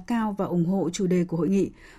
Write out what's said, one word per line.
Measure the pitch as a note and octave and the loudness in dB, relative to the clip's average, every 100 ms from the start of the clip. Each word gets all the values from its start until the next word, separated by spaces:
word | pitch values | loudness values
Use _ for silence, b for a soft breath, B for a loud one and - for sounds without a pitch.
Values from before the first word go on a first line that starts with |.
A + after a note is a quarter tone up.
| F3+ | -2
cao | A#3 A3 G3+ | -2 -2 -2
và | F#3 | -2
ủng | F3 E3+ | 0 2
hộ | G3 D#3+ | 0 -2
chủ | F3 F#3 | -2 0
đề | F3+ F3 | 2 0
của | E3 | 0
hội | F#3 | 2
nghị. | G3 - B B | 2 0 B B